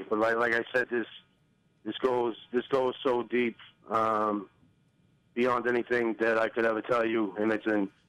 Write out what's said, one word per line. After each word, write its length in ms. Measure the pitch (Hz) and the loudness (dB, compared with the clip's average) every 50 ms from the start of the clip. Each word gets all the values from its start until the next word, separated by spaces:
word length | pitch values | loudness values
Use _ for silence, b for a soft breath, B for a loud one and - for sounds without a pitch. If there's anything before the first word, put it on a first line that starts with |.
| 95 - | -2 -2
but 80 | 110 107 | 0 0
like, 180 | 110 113 117 | 2 2 2
like 160 | 117 120 117 117 | 2 2 2 0
I 120 | 117 110 - - | 0 -2 -2 -2
said, 140 | 127 120 - | -2 -2 0
this, 160 | 120 120 107 - - - - _ _ _ _ _ _ _ _ _ _ _ - | -2 -4 -4 -6 -12 -20 -20 _ _ _ _ _ _ _ _ _ _ _ -10
this 120 | 107 107 - - | -10 -6 -2 0
goes, 320 | 131 123 123 120 120 104 - - - - | 0 2 2 0 0 -2 -6 -10 -4 -4
this 140 | 123 120 - | -4 -2 0
goes 240 | 139 131 131 127 120 - - | 0 0 0 0 -2 -2 -2
so 200 | 139 123 120 113 | 0 0 0 -2
deep, 340 | 113 117 123 123 117 113 - - - - _ _ - | 0 0 0 0 0 -2 -6 -14 -20 -20 _ _ -4
um, 640 | 104 113 110 110 110 107 107 107 104 104 95 90 _ _ _ _ _ _ _ _ _ _ _ _ _ _ _ _ _ | -2 0 2 2 2 2 2 0 0 -2 -6 -8 _ _ _ _ _ _ _ _ _ _ _ _ _ _ _ _ _
beyond 320 | 117 120 127 123 123 110 | 0 2 2 2 2 0
anything 500 | 123 120 120 113 - 120 123 117 113 107 - | 0 0 0 0 0 0 0 0 0 0 0
that 180 | 113 113 113 113 | 0 0 2 2
I 100 | 113 107 | 0 0
could 180 | - 120 113 | 0 0 0
ever 160 | 113 110 107 104 | 0 0 -2 -2
tell 240 | - 123 120 113 | 0 0 0 0
you, 280 | 113 113 117 110 98 92 104 | 0 0 0 -2 -2 -2 -2
and 120 | 107 110 110 | 0 0 0
it's 140 | 107 - | 0 0
an 220 | 113 107 104 98 98 - _ _ | 0 0 0 0 -2 -6 _ _